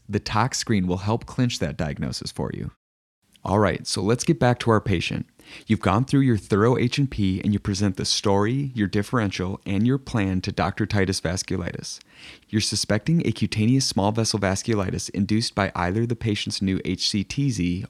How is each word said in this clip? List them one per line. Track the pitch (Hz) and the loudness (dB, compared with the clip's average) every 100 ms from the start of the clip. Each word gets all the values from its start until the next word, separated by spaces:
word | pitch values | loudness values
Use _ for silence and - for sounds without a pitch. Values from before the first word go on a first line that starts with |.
| - | -6
the | 101 | -4
tox | - 107 127 - | -2 0 0 -2
screen | - 107 90 | 0 0 2
will | 90 | -2
help | 101 120 - | 0 -2 -4
clinch | - 123 - | -2 -2 0
that | 82 73 | -4 -4
diagnosis | 76 69 65 62 - | -6 -4 -6 -6 -8
for | - 62 | -6 -6
you. | - - - _ _ _ _ _ _ | -4 -8 -12 _ _ _ _ _ _
All | - 101 | 0 4
right, | 98 - - | 4 2 -4
so | 101 | -2
let's | 98 123 | 0 0
get | - 156 | 0 2
back | 123 120 | 4 2
to | 117 | 4
our | 107 | 2
patient. | - 87 - - - _ - - - | 4 -2 0 -4 -6 _ -20 -10 -2
You've | 107 | 2
gone | 101 101 135 | 4 2 4
through | 139 | 2
your | 135 107 | 4 2
thorough | - 101 113 127 | 2 4 4 4
H | 120 - | 0 0
and | 135 | -2
P | - 98 95 | 0 0 0
and | - | 0
you | 101 | 0
present | - 95 101 92 | 0 0 0 -2
the | - | -2
story, | - 104 98 104 135 139 | 0 2 2 2 0 -4
your | 123 98 | -2 0
differential, | 104 101 123 101 - 90 98 - | 0 0 0 0 -2 -4 -4 -4
and | 98 117 | 0 2
your | 139 | 0
plan | - 117 95 92 | -2 -2 0 0
to | 95 | -2
Doctor | - 85 - 107 | -2 -2 0 0
Titus | 104 95 95 | 2 2 0
Vasculitis. | 82 92 - 92 87 - - - - - - - - | -2 -4 -4 -4 -4 -8 -10 -14 -18 -20 -20 -20 -4
You're | 107 | -2
suspecting | - 110 - 104 - 165 - | 0 -2 0 0 2 2 2
a | |
cutaneous | - 107 107 107 135 131 | 0 -2 2 4 4 2
small | - 196 | 2 2
vessel | 110 113 107 | 2 0 0
vasculitis | 98 95 - 107 92 87 - | 0 0 0 0 0 -4 -4
induced | - 101 107 117 | -2 0 0 0
by | - 98 - | 0 0 0
either | 87 104 117 | -2 0 -2
the | 120 | -2
patient's | 113 104 - - | -2 -2 -2 -2
new | 95 95 - | 0 0 -2
H | 92 - | -2 -2
C | 104 95 | -2 -2
T | - 143 | -2 0
Z | 107 87 87 | 0 0 -2